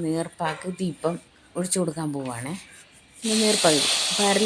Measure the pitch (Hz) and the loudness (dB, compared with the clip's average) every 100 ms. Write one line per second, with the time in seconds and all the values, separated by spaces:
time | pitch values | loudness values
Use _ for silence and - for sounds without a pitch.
0 | 165 160 165 - 165 151 185 180 185 147 | -2 -2 -4 -4 -6 -4 -8 -4 -6 -2
1 | 160 175 - _ - - 185 190 170 156 | -4 -4 -12 _ -12 -6 -2 0 -2 -2
2 | 156 143 131 117 131 190 - - - - | -4 -4 -6 -6 -8 -10 -14 -20 -20 -20
3 | _ - 220 220 214 208 170 147 139 - | _ -6 -2 2 4 4 4 4 2 0
4 | - 185 202 202 | 0 2 2 4